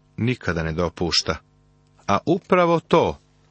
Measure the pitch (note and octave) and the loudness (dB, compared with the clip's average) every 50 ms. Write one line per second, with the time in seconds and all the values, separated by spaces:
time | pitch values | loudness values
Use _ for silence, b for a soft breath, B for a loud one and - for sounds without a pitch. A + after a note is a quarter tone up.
0 | _ _ _ - G#2 A#2+ B2+ - - - E2+ E2 D#2+ D#2+ D#2+ D#2+ F2 E2 - - | _ _ _ -4 -4 -4 -4 -4 -4 -4 -4 -2 -4 -4 -2 -2 -4 -4 -2 -4
1 | F#2 E2 - - - - F2+ - - _ _ _ _ _ _ _ _ _ _ _ | -4 -2 -2 -2 -2 -4 -6 -6 -8 _ _ _ _ _ _ _ _ _ _ _
2 | _ - G2+ G2 - - E3+ G3 - _ F#3+ F3+ F3 E3+ E3+ D#3+ - _ - E3 | _ -2 -2 0 0 0 -2 -2 0 _ 2 2 4 2 2 0 0 _ 2 2
3 | B2+ F2+ D2 - _ _ _ _ _ _ | 2 2 -2 -6 _ _ _ _ _ _